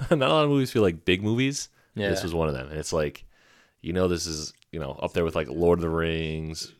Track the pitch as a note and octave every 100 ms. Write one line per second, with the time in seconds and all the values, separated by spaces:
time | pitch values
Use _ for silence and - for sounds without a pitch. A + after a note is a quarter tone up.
0 | C#3 D#3 C#3 D#3 D3 C#3+ B2+ A#2 G2 E2
1 | - F2+ G#2+ A#2 C3+ C#3+ - _ _ G#2
2 | G2+ F#2+ F2+ E2 D#2 C2 C#2 D#2 - E2
3 | D2+ - - _ _ _ _ _ D#2+ F2+
4 | F#2 F2 E2+ D#2 D2+ - - E2 C2+ C#2+
5 | E2+ F2 E2 D#2+ C2 D#2+ E2+ F2 E2 E2
6 | E2 D#2+ D#2+ D#2+ D#2+ D#2+ -